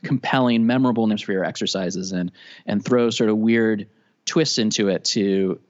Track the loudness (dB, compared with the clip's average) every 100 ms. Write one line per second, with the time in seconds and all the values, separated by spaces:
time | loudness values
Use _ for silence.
0 | -2 -4 0 0 2 2 2 2 2 2
1 | 0 0 -2 -2 -2 -4 -4 -2 -4 -6
2 | -6 -4 -6 -8 -20 -20 -4 -4 0 2
3 | 2 0 0 2 2 2 2 0 -6 _
4 | _ _ -4 0 0 0 -2 0 0 0
5 | -2 -2 0 0 0 -4 _